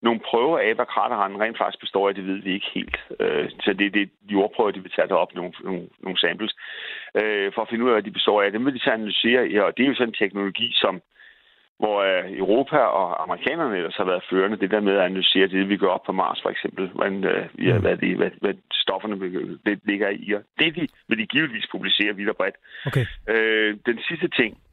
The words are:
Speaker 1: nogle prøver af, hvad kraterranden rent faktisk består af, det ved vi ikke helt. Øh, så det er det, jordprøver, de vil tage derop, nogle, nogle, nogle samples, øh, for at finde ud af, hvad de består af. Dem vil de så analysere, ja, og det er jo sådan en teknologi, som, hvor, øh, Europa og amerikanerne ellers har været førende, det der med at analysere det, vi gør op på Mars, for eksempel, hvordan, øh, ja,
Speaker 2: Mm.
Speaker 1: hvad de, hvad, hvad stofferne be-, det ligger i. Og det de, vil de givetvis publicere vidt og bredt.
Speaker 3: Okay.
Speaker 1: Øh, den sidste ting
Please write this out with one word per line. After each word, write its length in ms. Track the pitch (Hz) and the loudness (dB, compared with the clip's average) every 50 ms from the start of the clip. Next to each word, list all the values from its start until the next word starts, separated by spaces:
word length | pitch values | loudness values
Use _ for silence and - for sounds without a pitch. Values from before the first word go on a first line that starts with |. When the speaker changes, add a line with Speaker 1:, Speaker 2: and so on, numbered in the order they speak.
| - | 4
Speaker 1:
nogle 140 | 117 117 110 - - | 2 2 2 -2 0
prøver 280 | - 117 120 147 165 151 104 107 | 0 2 2 4 2 2 2 2
af, 40 | 110 | 2
hvad 120 | 110 123 - - | 0 -2 -2 0
kraterranden 480 | 113 101 117 123 107 101 98 98 101 107 | -2 0 0 0 0 0 0 0 -2 -2
rent 140 | 113 117 - | -2 0 0
faktisk 180 | 101 101 101 - - | -2 -2 -2 -6 -12
består 180 | - - 98 98 98 | -4 0 2 2 2
af, 60 | 101 | 0
det 100 | 98 95 95 | 0 -4 -4
ved 100 | 95 98 95 | -4 -4 -2
vi 60 | 98 92 | -4 -4
ikke 180 | 98 - - - - | -4 -4 -6 -6 -6
helt. 200 | 98 - - - - - - - | -6 -6 -8 -8 -8 -12 -4 -2
Øh, 260 | - - - 76 73 - - - - | 0 0 2 0 -2 -4 -6 -2 0
så 40 | 113 98 95 | 0 2 2
det 60 | 101 101 | 2 2
er 100 | 95 104 | 2 0
det, 60 | 101 92 _ _ _ 101 104 | 0 0 _ _ _ -2 2
jordprøver, 360 | 98 98 104 - - 117 104 | 2 2 2 2 2 0 0
de 120 | 95 98 92 | 0 -4 -8
vil 100 | 92 - | -10 0
tage 120 | - 82 80 | 0 2 4
derop, 200 | 95 85 87 - - | 4 2 2 0 -2
nogle, 180 | - 87 90 - - - - | -8 -8 -8 -10 -10 -8 -6
nogle, 160 | 95 87 82 - _ _ - | -6 -6 -6 -10 _ _ -10
nogle 160 | 92 92 - - | -6 -4 0 0
samples, 300 | 87 85 90 107 107 - - - - - - - - - - - - _ 104 | 0 0 0 -6 -6 -8 -10 -12 -14 -14 -14 -12 -12 -12 -14 -14 -4 _ 0
øh, 280 | 107 107 107 101 98 98 95 | 0 2 2 0 0 0 0
for 80 | - | -2
at 80 | 110 - | -4 -2
finde 140 | 117 113 117 | -2 0 2
ud 60 | 127 | 4
af, 60 | 120 | 4
hvad 120 | 107 104 104 | 2 2 -2
de 100 | 92 95 | -6 -2
består 180 | - - 101 104 101 | 2 4 4 4 4
af. 80 | 101 | 4
Dem 140 | 98 110 123 | 2 0 -2
vil 80 | 139 135 | -2 -2
de 120 | 120 - | 0 0
så 60 | 143 120 113 | 0 0 0
analysere, 420 | 110 104 95 - - 113 120 127 120 80 - | -2 -2 -2 0 2 4 4 4 4 4 4
ja, 60 | 104 101 87 | 4 2 2
og 60 | - | 2
det 80 | - 120 | 2 2
er 60 | 143 | 2
jo 40 | 127 113 | 4 2
sådan 160 | 127 117 110 | 0 -2 0
en 80 | - 110 | -2 -2
teknologi, 460 | 98 95 101 101 98 95 - 117 120 - - - | -2 0 -2 -4 -2 -2 -4 -6 -2 0 2 2
som, 120 | 104 92 90 _ _ _ _ - - - _ _ _ _ _ _ _ _ _ | 2 0 -2 _ _ _ _ -20 -20 -20 _ _ _ _ _ _ _ _ _
hvor, 160 | 107 107 104 101 98 98 | -2 0 2 2 2 2
øh, 140 | 95 90 90 92 98 - 95 | 2 2 0 -2 -4 -4 0
Europa 340 | 90 104 127 139 - - 147 123 101 - 85 | 2 2 2 2 2 2 2 2 4 4 2
og 80 | 95 87 87 - 80 | 0 0 -2 -4 -4
amerikanerne 520 | 82 - - - 123 143 170 165 131 104 92 | -6 -6 -4 -2 -4 -2 -2 -2 -2 -2 -2
ellers 180 | 85 82 - - | -2 -4 -4 -2
har 60 | 101 90 | 0 0
været 160 | 92 90 - - | 0 -2 -2 0
førende, 260 | - 95 95 101 110 98 101 | 0 2 2 2 0 0 -2
det 80 | 95 | 0
der 100 | 104 107 104 101 | 0 2 2 4
med 80 | 95 101 | 4 4
at 100 | 92 90 | 2 2
analysere 360 | 95 95 90 - - 95 95 98 | 0 0 0 2 4 4 4 4
det, 220 | 92 95 98 98 | 4 0 2 2
vi 80 | 101 92 | 0 2
gør 140 | 98 95 90 98 | 2 2 2 0
op 80 | - | -2
på 60 | - 95 95 | -4 0 0
Mars, 180 | 90 69 - - - | 0 0 0 -2 -4
for 40 | - - | -4 -4
eksempel, 280 | - - - - - 95 90 92 | -4 -6 -6 -4 -4 -6 -6 -2
hvordan, 280 | - - 101 98 98 95 | 0 0 0 0 0 0
øh, 200 | 92 92 98 - - - - - 92 | 0 0 0 -2 -6 -8 -2 2 2
ja, 80 | 87 | 2
Speaker 2:
Mm. 60 | 107 92 | 4 4
Speaker 1:
hvad 120 | 92 92 90 - | 2 0 2 2
de, 60 | 92 92 95 | 0 2 2
hvad, 120 | 90 - - - | 0 -2 -2 -2
hvad 120 | - 101 98 95 _ _ - - - | -4 -4 -4 -4 _ _ -4 -2 0
stofferne 320 | - 95 95 - 110 104 95 | 0 -2 -2 -2 -4 -6 -4
be-, 360 | 95 92 90 92 - 95 85 - _ | -6 -4 -4 -4 -6 -6 -10 -4 _
det 100 | 110 104 98 _ 104 | -2 -2 -2 _ -2
ligger 180 | 101 101 104 98 | 0 0 0 -2
i. 240 | 104 - - 98 104 101 | -2 -4 -4 -4 -4 -4
Og 40 | 104 _ _ - | -4 _ _ 0
det 160 | 151 165 156 175 | 0 0 0 -2
de, 100 | 160 - _ _ _ _ | -6 -6 _ _ _ _
vil 80 | 117 110 | -2 -2
de 40 | 110 - - | -2 -2 0
givetvis 340 | 135 160 147 113 107 101 - - | 0 0 0 -2 -8 -10 -8 -8
publicere 420 | 98 95 98 - - 101 104 104 95 | -6 -2 0 0 2 2 0 0 -2
vidt 100 | 101 101 104 | -2 -4 -2
og 40 | _ | _
bredt. 180 | 92 98 - - _ - - - - 143 | -2 -4 -4 -8 _ -20 -20 -10 -8 -2
Speaker 3:
Okay. 160 | - 139 123 - - - - - 107 | 0 0 -2 -2 -4 -12 -4 0 2
Speaker 1:
Øh, 360 | 113 110 110 110 110 110 107 104 104 _ 123 | 2 4 4 2 2 2 2 0 -2 _ -2
den 80 | 117 110 - - | -2 -2 -2 -6
sidste 180 | 170 160 180 175 - - | -6 -4 -4 -4 0 0
ting 120 | 127 107 - _ _ _ | 0 0 0 _ _ _